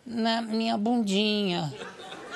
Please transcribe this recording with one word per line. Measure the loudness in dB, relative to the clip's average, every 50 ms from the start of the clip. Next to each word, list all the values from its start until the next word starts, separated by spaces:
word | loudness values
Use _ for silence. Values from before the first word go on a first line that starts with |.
| -12
na | -6 -2 0 2 2 2 0
minha | 0 0 0 0 0 2 0 2
bundinha. | 2 2 2 2 2 2 4 4 4 4 2 2 2 2 2 0 0 -2 -4 -6 -10 -12 -12 -14 -14 -14 -14 -14 -12 -10 -10